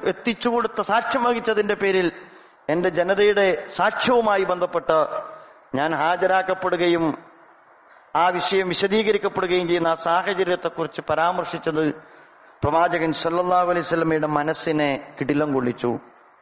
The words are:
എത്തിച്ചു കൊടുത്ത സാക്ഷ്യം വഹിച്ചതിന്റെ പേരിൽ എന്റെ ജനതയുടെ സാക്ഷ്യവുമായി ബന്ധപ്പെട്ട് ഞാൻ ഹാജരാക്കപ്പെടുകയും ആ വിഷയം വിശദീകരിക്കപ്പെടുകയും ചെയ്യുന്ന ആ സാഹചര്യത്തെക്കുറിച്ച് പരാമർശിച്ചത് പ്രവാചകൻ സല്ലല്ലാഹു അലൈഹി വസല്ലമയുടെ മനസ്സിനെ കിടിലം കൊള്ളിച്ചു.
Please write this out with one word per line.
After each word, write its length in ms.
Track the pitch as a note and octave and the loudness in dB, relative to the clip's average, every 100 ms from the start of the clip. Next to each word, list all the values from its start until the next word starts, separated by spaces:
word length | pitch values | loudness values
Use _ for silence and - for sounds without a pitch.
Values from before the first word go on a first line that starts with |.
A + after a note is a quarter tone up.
എത്തിച്ചു 440 | - F#3 - A3+ A#3+ | -2 -4 -4 -2 0
കൊടുത്ത 320 | A#3 A3+ - | 0 -2 -4
സാക്ഷ്യം 440 | G3+ G#3+ A#3 C4+ | 0 0 0 -2
വഹിച്ചതിന്റെ 500 | A#3 A#3+ - G#3+ G#3 | 0 0 0 0 0
പേരിൽ 380 | G3+ G3 F#3+ F3 - - - - _ - | 0 0 2 0 -4 -20 -20 -20 _ -4
എന്റെ 200 | D#3+ F3+ | 0 0
ജനതയുടെ 760 | E3 F3 G3 G#3 G#3 F#3+ E3 - | 0 0 4 4 4 2 2 -4
സാക്ഷ്യവുമായി 760 | - G3 - - B3 A3 G3+ | -2 -2 0 2 2 4 0
ബന്ധപ്പെട്ട് 600 | F#3 F3+ F3 E3+ - D#3+ D3 - - - - - _ | 0 0 0 -4 2 2 2 -2 -10 -18 -20 -20 _
ഞാൻ 200 | B2+ D3+ | -2 -2
ഹാജരാക്കപ്പെടുകയും 1200 | D#3 D#3 F3+ F#3 F#3+ F#3 F#3 F#3 F3 F3 E3+ D#3+ - - - - - _ - _ - _ D3 | 0 0 2 2 2 0 -2 -2 0 2 2 0 -4 -12 -20 -20 -20 _ -20 _ -20 _ 0
ആ 120 | F3 | 2
വിഷയം 400 | F3+ - G3 F#3 | 0 0 0 0
വിശദീകരിക്കപ്പെടുകയും 1000 | E3 G3 G#3+ G#3+ G#3 G3+ - F#3 F3+ F3 | -2 0 2 2 0 0 -4 0 0 0
ചെയ്യുന്ന 200 | F3 E3 | 0 0
ആ 60 | |
സാഹചര്യത്തെക്കുറിച്ച് 1080 | E3 E3+ E3+ F#3 F#3 F3+ F3+ E3+ - D#3 - D#3 | 0 0 0 0 -2 -2 -2 -4 -6 -8 -8 -4
പരാമർശിച്ചത് 840 | D#3 E3 F#3 D#3+ E3 - D#3 D#3 - - - - - - - | 0 2 0 -6 -6 -4 0 0 -2 -14 -20 -20 -20 -20 -4
പ്രവാചകൻ 480 | C3+ D#3 E3+ E3+ D#3+ | 0 2 2 2 -2
സല്ലല്ലാഹു 520 | D3 E3+ E3+ F3+ F3+ | -2 -2 0 2 2
അലൈഹി 160 | F3+ F3 | 2 0
വസല്ലമയുടെ 460 | D#3+ E3+ D#3+ D#3 D#3 | 0 0 2 0 0
മനസ്സിനെ 920 | D3+ D3 D#3+ - D3+ D3 C3+ - - | 0 0 -4 -2 0 0 -2 -6 -8
കിടിലം 320 | C#3+ D3 D3+ | -2 0 2
കൊള്ളിച്ചു. 460 | C3+ B2 A#2+ A#2+ A#2 - - _ _ | 0 0 -2 -2 -4 -8 -20 _ _